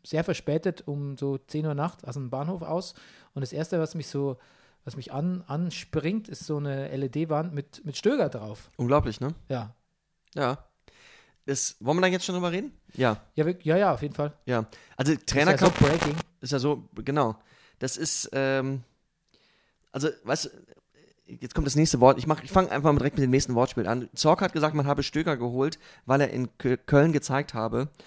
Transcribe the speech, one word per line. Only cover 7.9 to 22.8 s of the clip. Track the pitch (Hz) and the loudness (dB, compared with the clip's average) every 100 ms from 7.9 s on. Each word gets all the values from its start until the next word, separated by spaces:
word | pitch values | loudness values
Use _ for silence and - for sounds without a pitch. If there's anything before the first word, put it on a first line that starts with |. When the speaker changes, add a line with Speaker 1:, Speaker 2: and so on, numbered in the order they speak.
| - | -2
Speaker 1:
Stöger | 208 277 160 | 0 2 0
drauf. | 117 107 104 - - | -4 -10 -14 -12 -4
Speaker 2:
Unglaublich, | 120 147 131 104 | 2 2 2 -4
ne? | 131 160 - | -6 -8 -6
Speaker 1:
Ja. | 127 110 - _ _ _ _ _ | -6 -8 -16 _ _ _ _ _
Speaker 2:
Ja. | 156 127 135 - _ _ _ - - _ _ - | -4 -4 -4 -10 _ _ _ -20 -20 _ _ -6
Das, | 135 - - | -4 -4 -6
wollen | 113 165 | -2 2
wir | |
da | 185 | 2
jetzt | 180 - | 0 -2
schon | 180 | -2
drüber | 180 | -2
reden? | 180 269 - _ | -4 -6 -12 _
Ja. | - 127 107 - | -2 0 0 -6
Speaker 1:
Ja, | - 156 | -2 -2
wir, | 180 | -2
ja, | 156 175 | 0 2
ja, | 196 | 2
auf | 120 | 0
jeden | 143 | -4
Fall. | 135 147 - | -4 -6 -6
Speaker 2:
Ja. | - 120 110 - - - | -4 -2 -4 -10 -12 -2
Also, | 135 | 0
Speaker 1:
Ist | 151 | 0
ja | - | 0
Speaker 2:
Trainerkampf | 139 160 190 190 - | 2 4 6 6 6
Speaker 1:
so | |
breaking. | 143 160 147 156 - _ | 4 4 0 -2 -8 _
Speaker 2:
ist | 123 | -4
ja | 139 | 0
so, | 139 139 - | 0 -2 -6
genau. | - 113 147 117 110 _ _ _ - | -10 -2 0 0 -2 _ _ _ -8
Das | 131 - | -6 -4
ist, | 156 - - | -4 -4 -4
ähm, | 135 135 135 131 135 - _ _ _ _ _ _ _ _ _ _ | -2 0 0 -2 -4 -10 _ _ _ _ _ _ _ _ _ _
also, | 135 151 - | -4 -4 -4
weißt | 113 151 - | -4 -4 -4
du, | - - - _ _ _ _ - | -12 -20 -20 _ _ _ _ -20
jetzt | 120 123 | -14 -6
kommt | - 139 | -2 2
das | 143 | 4
nächste | 160 123 | 4 8
Wort. | 127 139 | 8 8
Ich | 156 | 2
mach, | 156 | -2
ich | - | 2
fang | 190 185 | 2 4
einfach | 139 | 2